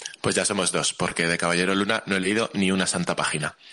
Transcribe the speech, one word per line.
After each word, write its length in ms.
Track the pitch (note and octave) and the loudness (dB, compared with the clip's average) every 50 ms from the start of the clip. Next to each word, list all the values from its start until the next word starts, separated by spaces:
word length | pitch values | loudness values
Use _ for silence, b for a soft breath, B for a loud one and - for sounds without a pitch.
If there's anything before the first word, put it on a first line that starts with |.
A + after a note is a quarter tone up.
| B B B B | B B B B
Pues 140 | - A2 F#2 | -2 -2 0
ya 100 | F#2+ F2+ | 0 0
somos 260 | - G#2 G2 F2+ E2 | 0 0 0 0 0
dos, 220 | E2+ E2 D2 - - | 0 0 0 -2 -2
porque 340 | - F2+ E2+ - - E2+ E2+ | -2 -4 -2 -2 0 0 0
de 100 | E2+ F2 | 0 0
Caballero 380 | F2 E2+ F2 F2 F2+ F#2+ F#2+ | 0 0 2 2 2 2 2
Luna 260 | G2 G2+ G2+ A2+ G#2+ - | 2 2 2 0 -2 -2
no 100 | F#2+ G2 | -2 -2
he 40 | F#2+ | 0
leído 300 | F#2 F#2+ G#2 A2+ A2+ - - | 0 0 0 0 0 0 0
ni 180 | G2+ G2 F#2+ | 0 2 2
una 160 | F#2+ F#2+ F2+ - | 4 2 2 0
santa 260 | - F#2 F2 - F2 | 0 0 -2 -2 -2
página. 400 | D2+ D2+ - - D#2 D2+ D2 - - B B | -2 -2 -2 -2 -2 -4 -6 -8 -10 B B